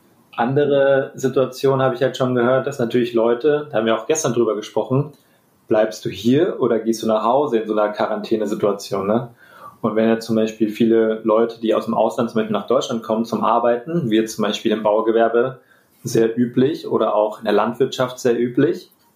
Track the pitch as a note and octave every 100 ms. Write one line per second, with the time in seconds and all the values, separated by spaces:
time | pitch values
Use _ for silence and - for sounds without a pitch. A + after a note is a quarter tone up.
0 | _ _ _ - A#2+ C#3 C#3+ C#3 C#3 C3+
1 | C3+ - C3+ C3 B2+ - C#3 C3+ C3 A#2+
2 | C3 B2 B2+ B2+ A#2+ C3 B2 C3 A#2 B2+
3 | A#2 A#2 A#2 A#2+ D3+ D3 D3 A2 A2+ A2
4 | - D#3 C#3+ A#2+ A2 G#2 G#2 - G#2+ C3
5 | D3 - _ _ _ _ - G#2+ A2 -
6 | - F#2+ A2 C3+ F#3+ - A#2 A2+ A2 A2
7 | A2 G#2+ A2 C3 D3 A2+ G#2+ G#2+ G#2 G#2+
8 | G#2+ G#2+ G#2 A2 G#2 G#2+ G#2 G2 - G2+
9 | F#2+ A2+ C3 - - - - - A2+ G#2
10 | A2 A2+ - A2 A2 - G#2+ G#2 A#2 A2+
11 | A2 G#2+ A2 A2 A#2 - A2 G#2+ A2 A2
12 | A2+ - A2+ A2+ G#2+ G2+ - B2+ - A#2
13 | - A2 A#2 G#2+ A2 A#2 A#2+ A#2+ D#3+ E3+
14 | B2 G#2+ A2 - G#2 G#2 A2 G#2+ G#2+ G#2+
15 | A2 A2+ A2+ A#2 B2+ C3+ _ _ _ _
16 | B2 A#2 A2+ B2 A#2+ B2+ C3 E3 - A2+
17 | A2 G#2 G#2+ - A2 G#2 A2 A#2 C3 -
18 | B2+ - B2+ A#2+ B2 B2 D3 F3+ - _
19 | _